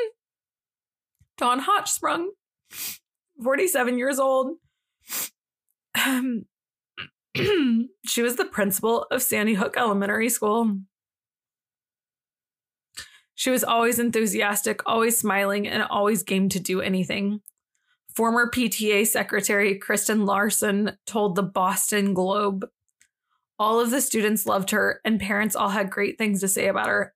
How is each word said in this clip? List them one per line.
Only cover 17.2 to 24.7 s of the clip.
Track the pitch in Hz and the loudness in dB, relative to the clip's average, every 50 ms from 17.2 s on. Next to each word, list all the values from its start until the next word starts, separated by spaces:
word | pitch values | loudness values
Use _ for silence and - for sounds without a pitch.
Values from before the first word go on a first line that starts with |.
| 196 202 208 208 _ - - _ _ _ _ _ _ _ _ _ _ - - | -2 -4 -4 -6 _ -14 -20 _ _ _ _ _ _ _ _ _ _ -8 -2
Former | - 226 226 226 240 240 233 | 0 2 2 4 2 2 0
P | 240 254 247 220 | 0 0 0 0
T | - - 214 214 | 0 0 0 2
A | 208 202 226 | 2 4 2
Secretary | 220 - 233 202 - - 208 196 - 214 202 208 196 196 196 | 2 2 0 -2 -2 -2 -2 0 2 2 2 2 2 0 -2
Kristen | - - 214 202 - - 214 220 208 | -2 -2 -2 0 0 0 2 2 2
Larson | 190 196 196 208 220 196 - 208 214 196 202 214 196 - _ - | 2 2 2 2 2 0 0 0 2 2 2 0 -2 -4 _ -10
told | - - 226 208 202 175 | -4 -2 0 0 2 0
the | 196 196 | 0 -2
Boston | - - 202 185 185 190 185 - - 214 208 196 202 190 | -2 0 0 2 2 2 0 0 0 0 2 2 2 2
Globe, | 180 185 185 196 208 208 202 196 190 - - _ _ _ _ _ _ _ _ _ _ _ _ _ _ _ _ _ - | 0 0 0 0 0 0 0 -2 -4 -6 -10 _ _ _ _ _ _ _ _ _ _ _ _ _ _ _ _ _ -2
"All | 208 214 226 233 | 0 2 2 2
of | 240 233 | 2 2
the | 240 285 | 2 0
students | - - - 220 202 208 220 208 - | 0 0 0 0 2 2 0 0 0
loved | 226 208 196 190 196 | 0 0 0 0 0